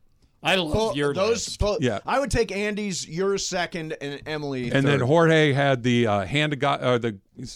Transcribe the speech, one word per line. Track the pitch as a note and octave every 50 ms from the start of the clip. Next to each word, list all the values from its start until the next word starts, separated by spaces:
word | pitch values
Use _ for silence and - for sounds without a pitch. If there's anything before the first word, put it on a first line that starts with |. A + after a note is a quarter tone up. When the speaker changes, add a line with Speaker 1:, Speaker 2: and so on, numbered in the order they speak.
| _ _ _ _ _ _ _ _
Speaker 1:
I | - - F#3
love | F#3+ F3 D3 G#3
Speaker 2:
Well, | G#3+ A3 A3 F#3
Speaker 1:
your | C#3+ D3 C#3+ C#3+
Speaker 2:
those | F3+ G3 A3 A#3 F#3+ -
Speaker 1:
list. | - - -
Speaker 2:
both, | G3 G#3 G3 -
Speaker 3:
Yeah. | C#3 A#2+ G#2 - -
Speaker 2:
I | - G#3+ C4
would | C#4+ G#3+
take | G#3 A#3+ A3+ F3+
Andy's, | F#3 G3 G#3 G#3+ G#3 G3+ G#3 G3+ E3+ C3 C3 -
yours | D#3 E3+ F#3+ G3 G3 F#3+ -
second, | - F#3 F3+ E3+ E3+ - E3+ D#3 D#3 D#3 -
and | C#3 C#3+ C#3+ - -
Emily | D3 D#3 D3+ D3 C#3 C3+ B2+ B2 A#2+
Speaker 3:
And | C3 C#3 C#3
then | C#3+ C#3+ C3+
Speaker 2:
third. | B2
Speaker 3:
Jorge | A#2+ D#3 E3+ E3 D#3+ D#3+ D#3 D#3 D3
had | C3 C#3 C#3 C#3 C3+ B2 A2+
the, | B2 A#2+ A#2+ A#2
uh, | G#2+ G#2 G2+ F#2+
hand | E2+ B2+ D3 D3+ D3+ D3
of | B2
God, | C#3+ C#3 C#3+ -
or | C#3 B2+ B2 A#2
the, | A#2 A#2 G2+ F#2+ - _ _ - C3 A#2 -